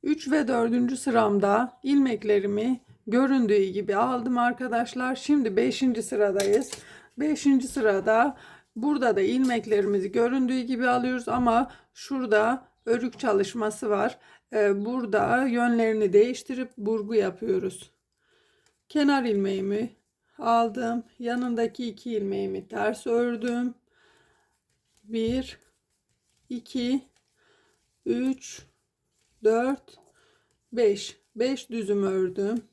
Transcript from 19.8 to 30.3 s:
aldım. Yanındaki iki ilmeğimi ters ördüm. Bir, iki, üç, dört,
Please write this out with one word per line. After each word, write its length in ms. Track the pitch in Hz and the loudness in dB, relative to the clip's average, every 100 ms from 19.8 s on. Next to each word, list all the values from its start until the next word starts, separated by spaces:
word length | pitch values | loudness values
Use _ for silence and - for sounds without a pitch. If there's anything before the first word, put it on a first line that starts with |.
| 233 - _ _ _ - | -4 -10 _ _ _ -8
aldım. 640 | 233 233 233 214 233 233 - _ | 0 2 2 -2 -4 -6 -8 _
Yanındaki 680 | 233 247 247 233 226 - 240 | -6 -4 -2 -2 -2 -4 -10
iki 240 | 202 247 | -8 -6
ilmeğimi 560 | 220 196 196 196 190 190 | -4 -4 -4 -6 -6 -10
ters 400 | 214 208 214 - | -4 -4 -4 -2
ördüm. 680 | 233 240 233 240 240 247 - _ _ _ _ _ _ _ _ _ _ _ _ | 0 0 -2 -4 -2 -4 -6 _ _ _ _ _ _ _ _ _ _ _ _
Bir, 560 | 202 226 226 262 254 - _ _ _ _ _ _ _ _ _ | -8 -4 -2 -2 -6 -14 _ _ _ _ _ _ _ _ _
iki, 520 | 247 - 262 240 269 - _ _ _ _ _ _ _ _ _ - | -12 -8 -6 -2 -2 -4 _ _ _ _ _ _ _ _ _ -4
üç, 560 | 233 262 262 - - - _ _ _ _ _ _ _ | -2 -2 -4 -8 -20 -20 _ _ _ _ _ _ _
dört, 540 | 220 226 247 269 _ - _ _ _ | 0 2 0 -4 _ -20 _ _ _